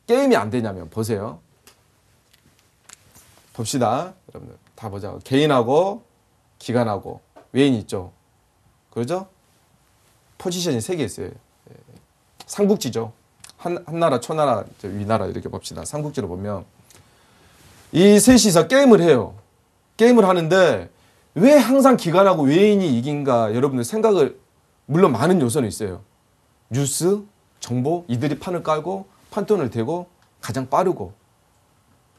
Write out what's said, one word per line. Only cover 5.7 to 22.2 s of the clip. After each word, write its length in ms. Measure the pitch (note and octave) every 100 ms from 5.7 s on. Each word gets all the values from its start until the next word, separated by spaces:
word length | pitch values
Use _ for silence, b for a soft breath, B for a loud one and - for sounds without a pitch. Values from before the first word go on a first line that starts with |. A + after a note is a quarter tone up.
| D3 F#3+ A3+ - _ _ _ _ _
기관하고 640 | - A#2+ A2+ G2 F2+ - _ - _
외인 220 | A#2 C#3+ A#2
있죠. 360 | G2+ G#2 F2+ - _ _ _ _ _ _ _
그러죠? 360 | - A#2+ F3+ F#3+ _ _ _ _ _ _ _ _ _ _ _
포지션이 440 | F#3 F3+ F3 A#2+
세 140 | - F3+
개 80 |
있어요. 240 | A2 - F#2
예. 480 | - _ _ _ - _ - _ _ _ _ -
삼국지죠. 680 | - G3+ G#3 C3 A#2 A2+ - _ _ - _
한, 260 | F3 F3 E3
한나라, 340 | E3 E3 F3
초나라, 440 | - D#3 C#3+ A2 F#2 -
이제 100 | G2
위나라 380 | G2+ G2+ A2 F#2
이렇게 240 | F2 F2+
봅시다. 340 | F#2+ - E2
삼국지로 440 | E2 D3 D3+ D3 G2+
보면 360 | F2+ G#2 G2 - _ _ b b b b b b b b b b
이 280 | D3+ G3+ G#3
셋이서 480 | A3 B3+ G#3 E3+ D#3+
게임을 340 | C4 C#4 G3+
해요. 340 | E3+ B2+ F#2 - _ _ _ _ _ -
게임을 280 | A#3 A#3+ F#3+
하는데 640 | F3+ D#3+ F#3 E3+ G#2+ E2+ b b b b D3
왜 180 | A#3 D4
항상 400 | A3 C4+ C4 A#3+
기관하고 480 | E3+ E3+